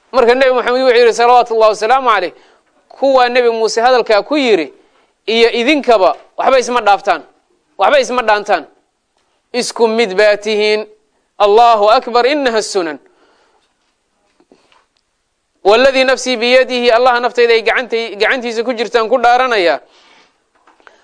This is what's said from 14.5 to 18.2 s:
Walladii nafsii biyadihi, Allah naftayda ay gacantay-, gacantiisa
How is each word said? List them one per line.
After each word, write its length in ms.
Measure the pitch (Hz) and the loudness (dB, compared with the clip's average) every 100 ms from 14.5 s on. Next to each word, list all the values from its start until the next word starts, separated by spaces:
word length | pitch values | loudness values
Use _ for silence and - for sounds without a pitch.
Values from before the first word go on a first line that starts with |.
| _ _ _ _ _ _ _ _ _ _ _ | _ _ _ _ _ _ _ _ _ _ _
Walladii 400 | 185 220 269 262 | 2 2 2 2
nafsii 340 | 262 254 254 247 | 0 -2 -4 -4
biyadihi, 540 | 240 254 240 247 240 | 0 2 0 -2 0
Allah 280 | 233 254 240 | 2 2 0
naftayda 340 | 240 233 240 | -2 0 2
ay 80 | 226 | 2
gacantay-, 520 | 214 214 247 226 226 | 0 -4 -4 -6 -6
gacantiisa 480 | 196 | -4